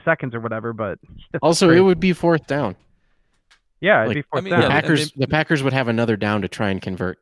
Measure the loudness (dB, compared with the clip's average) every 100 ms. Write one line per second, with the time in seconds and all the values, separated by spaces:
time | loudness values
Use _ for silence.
0 | -4 -2 -4 -8 -8 -6 -8 -8 -8 -8
1 | _ -20 -12 -2 0 4 6 6 4 2
2 | 0 0 0 0 -2 -4 -4 -8 _ _
3 | _ _ _ _ _ _ _ _ 2 2
4 | 2 -2 -4 -6 0 2 2 2 2 0
5 | 0 -4 -2 0 0 0 0 0 0 0
6 | 0 0 0 -2 -4 -4 -4 -4 -6 -6
7 | -6 -6